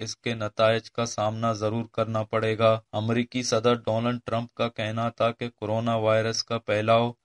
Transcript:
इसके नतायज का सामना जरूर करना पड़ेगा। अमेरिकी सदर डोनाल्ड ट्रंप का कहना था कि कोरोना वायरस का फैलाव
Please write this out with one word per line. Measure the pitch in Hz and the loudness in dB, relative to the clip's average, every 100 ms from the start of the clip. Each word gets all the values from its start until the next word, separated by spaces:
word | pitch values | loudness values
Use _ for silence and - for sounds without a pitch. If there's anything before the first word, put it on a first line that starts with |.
इसके | 113 - 120 | -10 -8 -6
नतायज | 113 104 - 110 113 - | -6 -4 2 4 4 -2
का | - | -6
सामना | 117 - 107 110 117 | -4 -2 -2 0 -2
जरूर | 107 107 117 113 | -2 -2 -2 -4
करना | - 110 110 | -4 -2 -2
पड़ेगा। | 107 113 110 107 113 110 - | -2 -2 0 2 4 2 -2
अमेरिकी | 107 110 117 120 127 | -4 0 0 -2 -4
सदर | 120 113 120 120 | -2 2 2 2
डोनाल्ड | 113 113 120 123 - | 0 -2 -2 -4 -4
ट्रंप | 117 120 - | -6 -6 -4
का | 117 | -4
कहना | - 110 113 117 | -4 -6 -4 -4
था | - 117 | 0 -2
कि | - 120 | -2 -8
कोरोना | - 104 110 117 113 | -6 -4 -2 0 2
वायरस | 110 110 113 113 | 2 2 2 -4
का | - 117 | -4 -4
फैलाव | - 107 110 113 120 - | -2 0 4 4 2 -2